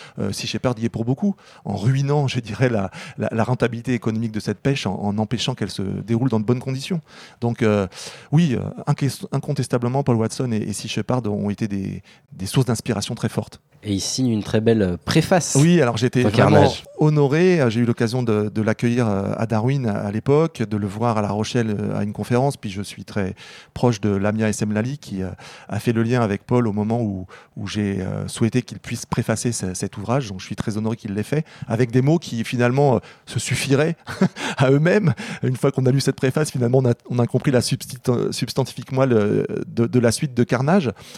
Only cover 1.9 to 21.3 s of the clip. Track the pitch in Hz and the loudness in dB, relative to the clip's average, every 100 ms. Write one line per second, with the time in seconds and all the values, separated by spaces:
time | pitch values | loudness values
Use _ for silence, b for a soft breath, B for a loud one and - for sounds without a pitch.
1.9 | 131 139 147 139 131 101 101 127 113 98 | 0 2 2 0 -2 -6 0 2 2 -2
2.9 | - B B 107 110 110 123 117 113 117 | -8 B B -4 0 0 0 0 -2 -4
3.9 | 123 - 110 117 107 - 104 135 139 - | -2 -2 -2 -2 -4 -4 -2 0 0 -2
4.9 | 95 101 104 110 113 - 127 101 - 98 | -4 -2 -2 -2 -2 -4 -4 -6 -6 -6
5.9 | 98 98 113 131 113 107 127 135 131 135 | -6 -2 0 2 0 2 0 -2 -6 -4
6.9 | 180 - B B B 120 117 110 104 95 | -6 -6 B B B -4 0 2 4 2
7.9 | B B B B 147 170 110 98 - - | B B B B 2 4 2 -4 -4 -4
8.9 | 147 139 - - 135 - 143 127 127 120 | -2 -2 -4 -6 -6 -4 -4 -2 -2 0
9.9 | 135 143 117 110 - 131 110 101 104 113 | 0 2 2 0 -2 -4 -2 -4 -6 -6
10.9 | - 104 123 110 104 104 101 110 101 98 | -6 -2 -2 -2 -2 -4 -4 -4 -4 -6
11.9 | 95 - b b - 95 - 123 117 - | -8 -12 b b -12 -4 0 0 0 -2
12.9 | 104 - 120 113 - 101 - _ _ 107 | -4 -4 -4 -4 -4 -8 -10 _ _ -4
13.9 | 98 - - 131 110 95 113 110 113 95 | -4 -2 -2 0 0 0 0 2 4 2
14.9 | 87 - 160 160 185 - 135 156 175 127 | 0 0 0 4 2 2 4 6 6 4
15.9 | 117 120 127 120 110 98 101 131 120 - | 2 0 2 2 4 6 8 6 2 -8
16.9 | - 151 151 143 151 185 175 127 110 117 | 0 2 4 4 4 4 4 4 2 2
17.9 | 117 117 123 120 104 104 101 107 107 120 | 2 0 0 0 0 0 0 0 2 2
18.9 | 120 117 98 98 101 110 110 117 139 120 | 2 2 0 -2 -2 -2 0 0 0 0
19.9 | 104 104 104 - 147 160 - 110 107 101 | -2 -2 -2 2 4 4 0 -4 -2 -2
20.9 | 98 120 107 101 | -2 0 2 0